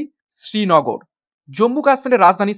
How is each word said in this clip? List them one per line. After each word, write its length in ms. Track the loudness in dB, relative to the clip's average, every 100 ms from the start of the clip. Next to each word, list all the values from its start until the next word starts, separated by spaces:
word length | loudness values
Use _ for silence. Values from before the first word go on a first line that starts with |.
| -6 _ _ -16
শ্রীনগর। 580 | -8 -4 0 2 0 -6 -12 _ _ _ -14
জম্মু 320 | -2 -2 0
কাশ্মীরের 420 | 0 -2 0 2 4
রাজধানী 280 | 2 -2